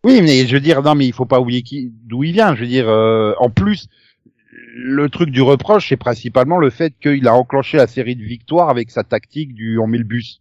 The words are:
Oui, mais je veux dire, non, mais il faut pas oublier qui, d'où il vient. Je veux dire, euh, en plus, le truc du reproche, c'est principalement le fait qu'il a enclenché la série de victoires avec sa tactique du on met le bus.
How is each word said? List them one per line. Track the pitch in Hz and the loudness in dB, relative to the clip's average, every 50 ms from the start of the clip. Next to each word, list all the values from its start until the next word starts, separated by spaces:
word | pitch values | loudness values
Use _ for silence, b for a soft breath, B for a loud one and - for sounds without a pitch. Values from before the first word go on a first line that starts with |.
| - | 4
Oui, | 240 262 240 | 4 4 6
mais | 175 156 139 131 131 | 6 4 4 2 2
je | 117 131 | 2 0
veux | 143 | 0
dire, | 139 160 160 135 143 | 2 2 2 2 2
non, | 151 151 | 2 2
mais | 147 135 | 2 0
il | 127 | -2
faut | 117 - 127 | -2 -4 -2
pas | - 139 127 | 0 0 0
oublier | 127 120 123 123 123 | 0 0 -4 -6 -6
qui, | - 139 143 127 123 | -8 -12 -12 -12 -12
d'où | 113 110 117 113 139 135 143 | -14 -18 _ -10 -6 -4 -4
il | 160 | -2
vient. | 170 214 220 196 147 | 0 2 2 2 0
Je | 110 | -2
veux | 120 | -4
dire, | 120 123 131 117 | -2 -2 0 0
euh, | 110 110 110 110 110 113 110 107 107 101 - | 2 2 2 2 2 2 0 0 -2 0 0
en | 123 120 | -2 0
plus, | 107 - 190 208 208 - - - _ _ _ _ _ _ _ _ _ _ _ _ | 0 0 0 0 -2 -4 -8 -20 _ _ _ _ _ _ _ _ _ _ _ _
le | _ - 120 117 117 120 123 131 135 143 147 143 | _ -20 -20 -20 -18 -12 -6 -4 -2 -2 -2 -2
truc | - - 175 151 | -2 -2 -4 -2
du | 127 123 | 2 2
reproche, | 135 127 139 127 - - 214 202 - - | 4 4 4 2 2 0 0 0 2 -2
c'est | 135 | -4
principalement | - - 123 117 113 - 120 110 131 127 143 175 185 | -2 -2 -6 -6 -4 -8 -2 0 0 0 2 0 0
le | 156 131 | 0 0
fait | - - 170 160 _ _ | 0 -2 -6 -6 _ _
qu'il | - 147 143 139 127 | -2 -2 0 2 2
a | 120 113 | 4 4
enclenché | 123 123 123 139 135 131 - - | 2 2 0 -4 -4 -4 0 2
la | 151 127 | 2 2
série | 113 - 139 120 117 127 | 2 0 -6 -6 -6 -8
de | 123 104 | -10 -10
victoires | 107 120 117 _ - 151 175 175 156 | -12 -14 -14 _ -2 0 0 2 2
avec | 127 120 117 113 | 0 -2 -4 -6
sa | - 117 104 | -6 -8 -6
tactique | _ - 107 _ _ _ 147 156 135 123 | _ -6 -6 _ _ _ -10 -10 -10 -12
du | 107 113 113 113 113 | -10 -8 -4 -2 -2
on | 110 | -2
met | 110 117 | -2 -2
le | 120 117 | -4 -4
bus. | 101 113 120 110 - - _ | -6 -8 -8 -10 -12 -20 _